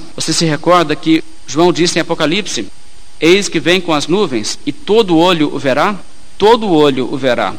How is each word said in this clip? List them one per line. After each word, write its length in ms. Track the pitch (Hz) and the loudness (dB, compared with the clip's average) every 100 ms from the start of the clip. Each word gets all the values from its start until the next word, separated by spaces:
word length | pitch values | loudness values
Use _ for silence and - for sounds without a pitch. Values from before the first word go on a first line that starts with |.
| - - | -10 -6
você 180 | - | -2
se 120 | 160 165 | 0 0
recorda 500 | 147 - 175 160 180 | 0 4 4 4 0
que 280 | 160 160 - - - | 2 0 0 -10 -6
João 240 | 135 175 | 2 2
disse 260 | 147 170 170 | 4 0 0
em 40 | |
Apocalipse, 680 | 156 160 156 185 208 - 104 - - - - - | -2 -2 0 -2 -4 -8 -8 -10 -12 -12 -12 0
"Eis 280 | 156 190 196 | 2 4 2
que 120 | 170 | -2
vem 200 | 143 180 | 0 0
com 140 | 180 | 0
as 140 | 151 139 | -2 0
nuvens, 520 | 185 190 123 104 - - | 0 0 -2 -4 -6 -6
e 60 | |
todo 440 | 135 - 214 202 165 | -6 0 2 4 4
olho 380 | 175 180 147 | 4 2 0
o 60 | 143 | 0
verá?" 360 | 135 131 147 185 - - - - | 0 2 0 -2 -8 -12 -10 0
Todo 300 | 202 247 214 | 4 4 4
olho 380 | 160 147 131 123 | 4 4 2 -4
o 60 | 139 | -2
verá, 360 | 131 117 101 | -2 0 -2